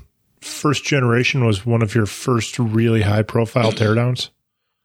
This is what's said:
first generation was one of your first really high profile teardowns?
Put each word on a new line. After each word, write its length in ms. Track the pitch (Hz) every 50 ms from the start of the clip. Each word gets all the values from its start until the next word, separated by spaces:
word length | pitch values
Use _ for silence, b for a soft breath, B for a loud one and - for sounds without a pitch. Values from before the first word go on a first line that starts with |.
| - _ _ _ _ _ _ _
first 440 | - - - - - 151 135 - -
generation 600 | - 151 139 123 120 117 120 127 - - 135 120
was 180 | 113 104 95 -
one 160 | 120 117 113 113
of 120 | 101 -
your 120 | 117 107
first 520 | 101 - - - 135 123 113 107 - - -
really 440 | 120 110 107 113 113 117 113 110 101
high 200 | 101 101 107 107
profile 500 | - - 117 117 107 - 123 117 110 107
teardowns? 580 | 110 110 104 107 117 120 123 127 - - - _ _ _ _ _ _ _ _ _ _ _